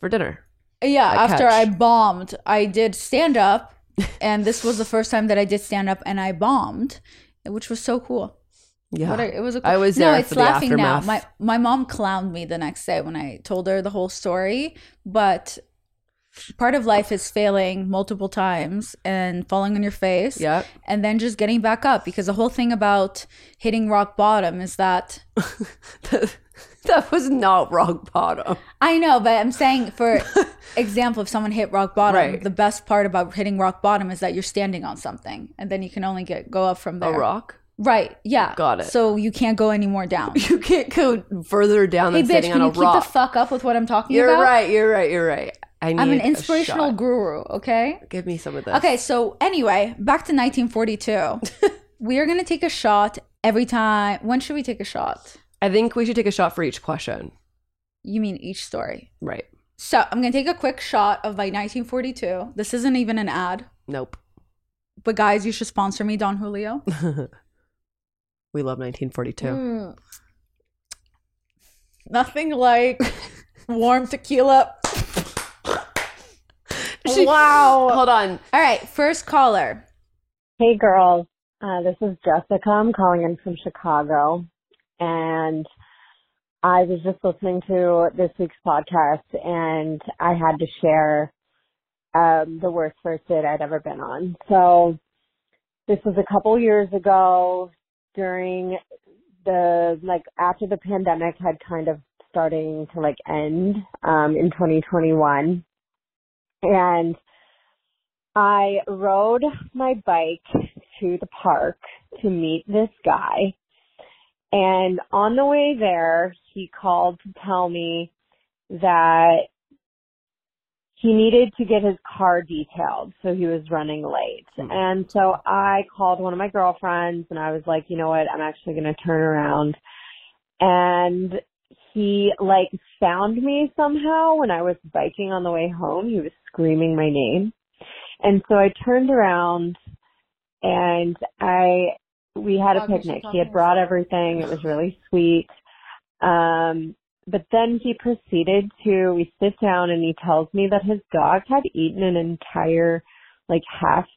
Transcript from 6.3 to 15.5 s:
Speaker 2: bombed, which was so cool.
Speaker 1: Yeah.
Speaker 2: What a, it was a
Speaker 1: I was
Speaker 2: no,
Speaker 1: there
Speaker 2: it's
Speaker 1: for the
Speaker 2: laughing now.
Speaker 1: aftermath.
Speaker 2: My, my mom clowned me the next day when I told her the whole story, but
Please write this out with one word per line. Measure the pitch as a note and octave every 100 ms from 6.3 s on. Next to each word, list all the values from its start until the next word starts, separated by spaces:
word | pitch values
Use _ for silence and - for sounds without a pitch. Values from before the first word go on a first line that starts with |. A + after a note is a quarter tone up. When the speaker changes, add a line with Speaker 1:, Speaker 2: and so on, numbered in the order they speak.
Speaker 2:
bombed, | E3+ G#3 C4+ - - B3+ - _ _ _ _ -
which | G#3+ -
was | A#3
so | - A#3+
cool. | B3 B3 - - _ _ _ _ _
Speaker 1:
Yeah. | D#3+ D#3+
Speaker 2:
What | -
a, | A#3 -
it |
was | A#3+
a | B3
Speaker 1:
I | G3+ F#3+
was | G3 G3
Speaker 2:
no, | D#4+
Speaker 1:
there | C#4+
Speaker 2:
it's | B3
Speaker 1:
for | C4
the |
Speaker 2:
laughing | A#3+ C#3 -
now. | - - C#3+
Speaker 1:
aftermath. | G3 G#3+ - _
Speaker 2:
My, | A3
my | A3+
mom | A#3 C4 B3+
clowned | - G3+ F#3+ F#3+
me | E3+
the | E3+ E3
next | D3+ F3+ -
day | E3
when | D3+
I | D#3+ C#3+ G#2+
told | - F#3 F3+
her | F#3+
the | F#3+
whole | G3 F#3
story, | - G3+ F3+ F#3+ A#3+ D#4 - - _ G3+
but | G#3 G3+ F3+ -